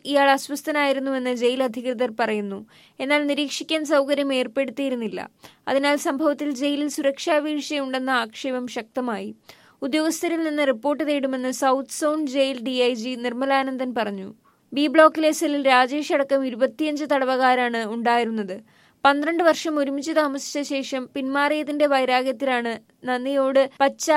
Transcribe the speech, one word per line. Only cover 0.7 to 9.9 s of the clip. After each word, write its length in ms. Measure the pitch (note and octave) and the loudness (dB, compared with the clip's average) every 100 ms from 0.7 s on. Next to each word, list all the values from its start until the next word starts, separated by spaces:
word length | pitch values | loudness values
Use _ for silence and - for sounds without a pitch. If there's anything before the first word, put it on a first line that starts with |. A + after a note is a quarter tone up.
| D4+ C#4+ C4+ C4+ C4 B3+ | 0 0 0 -2 -2 -2
ജയിൽ 260 | B3 A#3+ C4 | 0 0 2
അധികൃതർ 480 | C4 B3 B3 A#3 B3 | -2 -2 -6 -2 -4
പറയുന്നു. 440 | A3 A3+ G#3+ G3+ G3 A3 - - - | -2 -2 -2 -4 -8 -12 -20 -20 -8
എന്നാൽ 220 | C4 D4 C#4+ | 0 0 0
നിരീക്ഷിക്കാൻ 580 | C#4+ C#4+ - D#4 D#4+ | -2 -2 -6 -4 -4
സൗകര്യം 480 | D4 D4 C#4 C#4+ C#4 | 2 2 2 0 0
ഏർപ്പെടുത്തിയിരുന്നില്ല. 880 | B3+ B3+ C#4 C4+ C#4 C4+ B3 A3 F3+ - _ - _ - | 0 -2 -2 -4 -2 -2 -2 -4 -8 -12 _ -20 _ -2
അതിനാൽ 300 | C4+ C#4+ C#4+ | 0 2 0
സംഭവത്തിൽ 520 | E4 C#4 D#4 D4 D4 | 0 0 0 0 -4
ജയിലിൽ 340 | B3 C#4+ C#4+ D4 | -2 -2 0 -2
സുരക്ഷാ 480 | D#4 C#4 C#4 E4+ D4+ | 0 -2 0 0 0
വീഴ്ചയുണ്ടെന്ന 720 | D4+ D4 C4 D4 C4+ C4 C4 B3+ | 0 -4 -4 -4 -2 -4 0 -2
ആക്ഷേപം 500 | A3+ - C4+ B3+ B3 | -2 -6 -6 -4 -6
ശക്തമായി. 640 | A#3 A3+ C4 B3 G3+ G#3 A3 _ - _ - | -10 -8 -6 -4 -4 -8 -14 _ -20 _ -8
ഉദ്യോഗസ്ഥരിൽ 580 | C#4 | -2